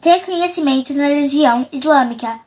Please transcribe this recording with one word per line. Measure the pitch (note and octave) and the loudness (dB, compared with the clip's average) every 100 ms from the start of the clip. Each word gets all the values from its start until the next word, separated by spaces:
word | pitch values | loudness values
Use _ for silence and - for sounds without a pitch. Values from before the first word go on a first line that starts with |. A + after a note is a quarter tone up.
Ter | - F4+ F4+ | 4 2 0
conhecimento | F4+ F4 F4 D4 C4+ C4 | -4 -4 -2 0 -2 -2
na | C#4+ C#4+ | -2 0
religião | C#4+ C#4+ C#4 D4 A#3+ B3+ | 0 0 2 2 2 -2
islâmica | C#4+ C#4+ D4 A#3+ A#3 A#3 A3+ | -6 2 2 2 -4 -10 -10